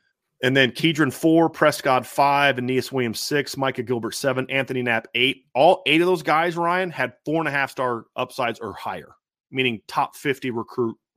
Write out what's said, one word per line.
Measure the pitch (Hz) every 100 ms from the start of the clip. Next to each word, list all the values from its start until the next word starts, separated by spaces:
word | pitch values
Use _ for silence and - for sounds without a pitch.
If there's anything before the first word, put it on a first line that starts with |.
| _ _ _ _
And | 131 135
then | 131
Kedron | - 160 151 143
four, | - 165 165 160
Prescott | - 151 143 139 127 113
five, | - 143 139 143 123
Aeneas | 123 127 -
Williams | 135 120 104
six, | - 147 143 -
Micah | 131 131
Gilbert | 117 120 113
seven, | - 139 127 131
Anthony | 135 131 131
Knapp | 123 113 - 120
eight. | 131 135 _ 123
All | 156 190 -
eight | 156
of | 175
those | 180
guys, | 143 160 175 170
Ryan, | 170 180 185
had | 139 123 - -
four | 160
and | 156
a |
half | 139 135
star | - 127 117 - -
upsides | 123 - 120 113
or | 110
higher, | 92 113 92 67 _ _ _ _
meaning | 131 127 110 -
top | - 139 -
fifty | 147 131 131
recruit | 117 107 - 117 110 _